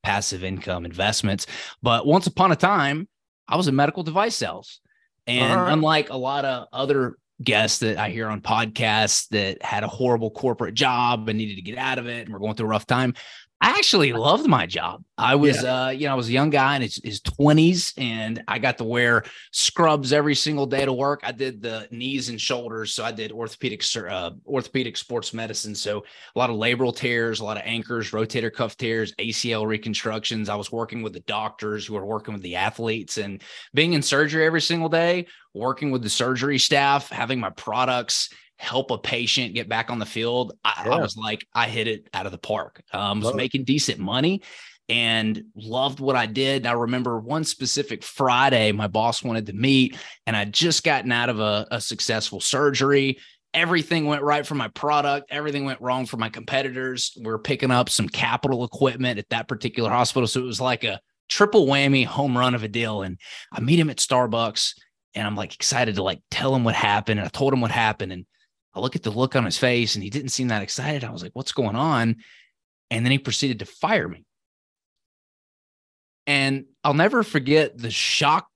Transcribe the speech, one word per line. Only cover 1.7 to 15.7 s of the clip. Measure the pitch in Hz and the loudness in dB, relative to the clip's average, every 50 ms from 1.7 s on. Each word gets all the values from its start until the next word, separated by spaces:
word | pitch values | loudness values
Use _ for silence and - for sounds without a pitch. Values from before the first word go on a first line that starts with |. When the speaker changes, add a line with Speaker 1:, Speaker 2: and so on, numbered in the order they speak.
| - - | -12 -2
Speaker 1:
But | - 123 117 117 - | 0 2 2 4 4
once | 143 160 185 - | 4 4 4 4
upon | - - - 190 185 | 2 2 4 4 4
a | - | 6
time, | - 180 190 202 175 139 139 143 156 196 - _ _ _ _ _ _ _ - | 4 4 4 4 4 2 0 0 -2 -6 -10 _ _ _ _ _ _ _ -2
I | - | 0
was | 170 185 | 2 2
in | 147 131 | 2 4
medical | 139 143 160 - 185 | 4 4 2 2 -2
device | 165 160 156 190 214 247 - | -6 -2 0 0 0 0 -2
sales. | - 113 82 82 101 - - - - _ _ _ _ _ _ _ _ _ | -4 -4 -6 -6 -8 -14 -18 -20 -20 _ _ _ _ _ _ _ _ _
And | 120 123 123 123 113 - - | 0 2 2 4 4 4 4
Speaker 2:
All | 180 | 4
right. | 175 | 4
Speaker 1:
unlike | 156 156 151 156 156 151 - - | 4 4 4 4 4 4 2 0
a | 135 127 | -4 -6
lot | 127 135 139 143 139 | -4 -2 -2 -2 0
of | 135 127 123 120 - | -2 -2 -4 -6 -8
other | - 131 139 139 143 135 127 127 - - _ _ _ - | -6 -2 0 2 2 2 2 0 -4 -8 _ _ _ -2
guests | 123 123 107 107 110 - - - | 2 4 4 4 4 2 2 0
that | 117 110 101 | 0 0 0
I | 90 107 101 | 0 -2 -4
hear | 110 113 110 107 | -4 -4 -4 -4
on | 107 101 | -4 -6
podcasts | - - 110 113 117 110 107 - 120 110 107 110 107 101 - - - - | -2 0 0 0 0 0 -2 0 0 2 4 4 4 2 2 0 0 0
that | 107 104 98 95 - - - | 0 0 0 0 -4 -6 -6
had | - 104 104 107 | -4 -2 -2 -2
a | 98 | -4
horrible | - - 127 123 120 117 113 110 | -2 0 2 2 2 2 0 -2
corporate | - - - 127 113 - 117 85 113 | -4 -2 -2 0 0 0 -4 -4 0
job | 110 147 131 123 120 123 123 123 110 110 110 | 0 2 2 2 2 2 2 2 0 0 -2
and | 107 110 | -2 -2
needed | 110 104 98 | -2 -4 -6
to | 95 | -8
get | 90 101 117 123 | -10 -10 -8 -6
out | 135 135 131 127 | -4 -4 -4 -4
of | 120 120 | -6 -6
it | 120 120 110 | -8 -10 -10
and | 113 | -12
were | 104 98 | -8 -6
going | 104 110 107 | -4 -4 -2
through | 117 113 | -2 -2
a | 107 | 0
rough | 110 101 - | 0 0 0
time, | - 123 127 131 123 120 - - - - - - _ _ - | 2 2 2 2 0 -2 -4 -10 -20 -20 -20 -20 _ _ 2
I | 175 226 | 2 4
actually | 339 415 - - - 190 147 131 117 | 4 4 4 4 6 6 4 4 2
loved | 113 120 147 185 262 311 | 2 4 4 4 4 6
my | 262 147 113 82 | 4 4 4 2
job. | 87 - 80 82 87 - - - _ _ - | 0 -4 -4 -6 -6 -8 -10 -16 _ _ 0
I | 113 123 135 | 2 4 6
was, | 143 147 143 135 - | 6 6 6 4 4
Speaker 2:
Yeah. | 127 127 | 0 0